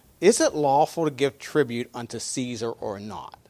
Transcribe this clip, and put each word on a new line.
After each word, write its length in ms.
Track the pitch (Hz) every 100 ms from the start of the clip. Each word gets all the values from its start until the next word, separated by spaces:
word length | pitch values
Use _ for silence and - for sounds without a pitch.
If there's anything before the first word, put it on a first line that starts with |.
| _ -
Is 180 | 180 240
it 160 | 320
lawful 520 | 151 143 143 156 165 156
to 40 |
give 280 | 131 139 -
tribute 500 | - 151 123 117 123
unto 240 | 123 113 113
Caesar 540 | - 135 123 117 113
or 280 | - 110 98
not? 380 | 104 90 - -